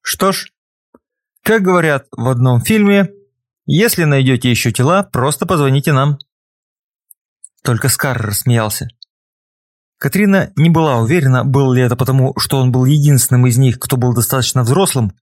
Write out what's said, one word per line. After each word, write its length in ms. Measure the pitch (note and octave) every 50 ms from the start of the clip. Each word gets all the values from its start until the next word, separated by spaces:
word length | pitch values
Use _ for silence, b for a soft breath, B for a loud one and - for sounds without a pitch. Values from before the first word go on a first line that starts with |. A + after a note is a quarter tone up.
«Что 320 | _ - - - F#3+ G3
ж, 200 | F#3 - - - _ _ _ _ _ _ _ _ _ _ _ _ _ _ _ _ _ _
как 200 | _ - A3 A3+
говорят 440 | F#3+ F#3 F#3 F3+ D#3+ D#3+ D3 C3+ - _
в 160 | - - A#2 B2+
одном 340 | C3 B2 A#2+ B2+ B2+ A#2
фильме, 480 | A#2+ - A3 A3 G#3 G3+ G3+ G3+ G3 - - - _ _ _ _ _ _ _ _ _
если 380 | - C#3+ D#3+ G#3+ A#3 - - E3+
найдёте 460 | D3+ C#3+ C#3 C3 C3 C3+ B2 - B2+
ещё 200 | A#2+ G#2 - A#2+
тела, 320 | G#2+ - B2 C#3+ F3 G3
просто 440 | G3 - - B2+ B2 C#3+ D3 - -
позвоните 460 | E3+ F#3+ D#3+ C#3+ C3+ C3 C#3+ C#3 D#3+
нам». 260 | D3 C3 C3+ D3 D3 C#3+ - _ _ _ _ _ _ _ _ _ _ _ _ _ _ _ _ _ - _ _ _ _ _ - - _ _
Только 260 | _ A#2+ A#2 G#2+ - C3
Скар 280 | - - - C#3+ B2 A2
рассмеялся. 720 | G2+ G#2 G2+ - - B2+ A#2+ A#2 A2 G#2+ - - - A#2+ _ _ - _ _ _ _ _ _ _ _ _ _ _ _ _ _ _ _ _ _ _
Катрина 540 | - C3+ - F#3 G#3 G3+ G3 F#3+ - - -
не 160 | - D3+ E3
была 280 | E3 E3 D#3+ D3+ C3 A#2
уверена, 460 | A2+ A2+ D#3+ F3+ C#3 C3 B2+ B2+ A#2
было 300 | C#3 B2+ C#3 C#3 C3 B2+
ли 80 | B2+
это 140 | B2+ A#2+ B2
потому, 360 | B2 C3+ B2+ C3 C3+ B2+ B2+ - -
что 200 | - - C#3+ C3+
он 120 | C3 B2+
был 140 | B2 B2+ B2+
единственным 640 | C3 D3 D3+ C#3+ D3 C#3+ B2+ - - B2+ B2 B2
из 120 | B2+ A#2 B2
них, 220 | C3+ B2+ A#2 B2+
кто 160 | - - C#3+
был 180 | B2+ A#2+ B2 A#2+
достаточно 480 | A#2 A2 - - C3 A#2+ - - C3
взрослым 500 | B2 A2 C3+ F3+ G3 - - C3+ A2+ G2 - _